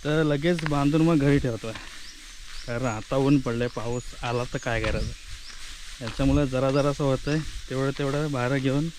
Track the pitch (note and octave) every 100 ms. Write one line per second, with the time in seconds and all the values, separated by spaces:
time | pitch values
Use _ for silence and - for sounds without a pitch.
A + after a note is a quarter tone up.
0 | C#3+ D3+ D#3 C#3+ D#3+ F3 D#3+ D3 C#3+ D#3
1 | D#3+ E3 C#3 C#3+ C3 A2+ A2+ A2 - -
2 | - - - - - - - A#2+ B2+ A2
3 | - C3+ C3+ C#3+ B2+ A#2 A#2+ A#2+ A2+ B2
4 | - - B2 A#2+ A#2+ C#3 - A2+ A2 G#2+
5 | G#2+ - - - - - - - - -
6 | A#2 A2 C#3 C#3 C#3+ B2+ C3+ C#3 C#3+ C#3
7 | D3 C3 - D3+ D3+ - - C3 C3+ C#3
8 | C#3 C#3+ D3+ C#3 B2 C#3 C3 C#3 E3